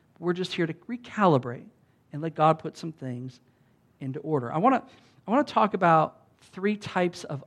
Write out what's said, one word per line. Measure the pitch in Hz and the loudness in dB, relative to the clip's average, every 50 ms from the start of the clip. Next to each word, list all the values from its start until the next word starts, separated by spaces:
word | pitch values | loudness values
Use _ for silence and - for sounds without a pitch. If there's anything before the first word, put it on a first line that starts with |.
| _ _ _ - | _ _ _ -6
We're | 170 175 175 | -2 -2 0
just | 180 185 170 - | 0 -2 -4 -2
here | - 170 | -2 -2
to | 156 156 | -2 -4
recalibrate | - _ - 240 240 - - - 220 208 185 156 131 123 127 120 143 - - _ _ _ _ _ _ _ _ - | -8 _ -12 -12 -12 -12 -10 -2 2 4 4 4 4 2 -2 -10 -12 -14 -20 _ _ _ _ _ _ _ _ -10
and | 143 | -8
let | 160 165 156 | -8 -6 0
God | - 151 160 160 160 | 4 4 4 4 2
put | - 160 - - | -2 -12 -12 -10
some | - 160 156 | -12 -12 -12
things | - 135 131 123 123 127 127 123 - _ _ _ _ _ _ _ _ _ _ _ - | -10 -10 -8 -8 -8 -10 -12 -14 -18 _ _ _ _ _ _ _ _ _ _ _ -12
into | 151 131 131 151 | -8 -8 -8 -8
order. | - 156 156 143 120 120 | -4 -2 -2 -2 -2 -2
I | 147 156 | -2 2
wanna, | 185 254 269 - - - - - _ _ _ _ - - | 2 4 4 2 -2 -6 -20 -20 _ _ _ _ -6 -2
I | |
wanna | 208 269 294 | 0 0 0
talk | - - 226 202 196 - | 0 2 2 2 2 2
about | 196 185 170 165 160 156 - - _ _ _ _ _ _ _ | 2 4 6 6 6 4 2 -4 _ _ _ _ _ _ _
three | - 190 185 208 214 208 | -10 -4 -2 -2 -2 -2
types | - - - 190 180 175 175 - - | -4 -4 -2 0 0 0 -2 -6 -12
of | - 147 139 - | -10 -10 -10 -10